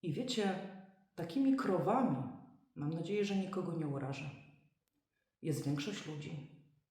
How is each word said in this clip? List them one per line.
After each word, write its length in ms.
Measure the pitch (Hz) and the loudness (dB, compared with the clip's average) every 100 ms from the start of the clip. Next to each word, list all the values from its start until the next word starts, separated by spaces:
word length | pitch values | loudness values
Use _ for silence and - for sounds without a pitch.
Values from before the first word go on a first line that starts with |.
I 100 | 175 | -2
wiecie, 460 | 151 254 - 196 185 - - - - _ | -2 0 2 2 0 -4 -12 -18 -20 _
takimi 420 | - - 269 269 262 | -8 -4 2 4 4
krowami, 680 | - 180 151 240 233 135 131 - - - _ | 4 4 4 4 4 2 -2 -8 -16 -20 _
mam 160 | - 147 | -4 -2
nadzieję, 340 | 165 165 208 | -2 0 0
że 120 | 202 196 | 2 2
nikogo 360 | 185 185 170 | 0 -2 -2
nie 140 | 160 151 | -2 -2
urażę, 440 | 135 131 139 147 - - - _ _ _ _ _ _ _ _ | -2 -2 -4 -8 -10 -18 -20 _ _ _ _ _ _ _ _
jest 220 | 156 135 | -2 0
większość 420 | 135 143 - 202 - | 0 0 0 -4 -6
ludzi. 520 | 151 - 156 - - - _ _ | -8 -8 -8 -10 -18 -20 _ _